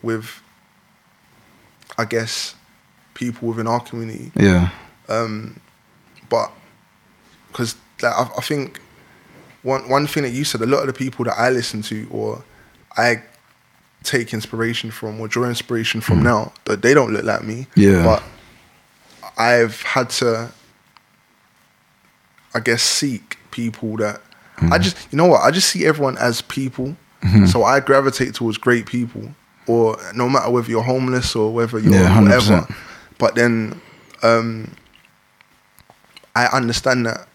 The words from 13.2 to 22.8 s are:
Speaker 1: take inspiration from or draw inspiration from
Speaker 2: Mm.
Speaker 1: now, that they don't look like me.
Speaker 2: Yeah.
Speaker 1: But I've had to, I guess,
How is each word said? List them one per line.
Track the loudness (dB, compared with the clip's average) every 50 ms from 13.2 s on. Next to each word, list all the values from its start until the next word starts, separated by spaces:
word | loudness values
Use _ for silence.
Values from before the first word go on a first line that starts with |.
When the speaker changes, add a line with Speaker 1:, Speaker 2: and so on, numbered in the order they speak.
| -6 -20 _ _ _ _ _ _ _ _ _ _ _ _ _ _ -8
Speaker 1:
take | -2 -2 -2 -2 -2 -8
inspiration | -10 -8 -8 -6 -4 -4 -4 -4 -6 -8 -10
from | -12 -10 -10 -10 -10 -10
or | -8
draw | -6 -4 -2 -2
inspiration | -2 -4 -6 -6 -4 -4 -4 -4 -4 -6 -6
from | 0 2 2 4
Speaker 2:
Mm. | 4
Speaker 1:
now, | 4 2 0 -2 -6 _ _ _
that | -6 -4 0
they | 4 4 6
don't | 6 4 2
look | -2 -4 -2
like | -2 -4 -4 -4
me. | -8 -10 -10 -12 0 4
Speaker 2:
Yeah. | 4 6 6 6 4 4
Speaker 1:
But | 4 2 2 0 -8 -20 -20 -20 -20 _ _ _ _ _ _ _ _ _ _ _ _ -20 -20 -20 -16 _
I've | -2 0 2 4 4 2 0 -2 -8 -8
had | -2 -2 -2 -2 -2 -4 -2
to, | -2 -2 -2 -2 -6 -10 -14 _ _ _ _ _ _ _ _ _ _ _ _ _ _ _ _ _ _ _ _ _ _ _ _ _ _ _ _ _ _ _ _ _ _ _ _ _ _ _ -6
I | -2
guess, | 0 0 0 2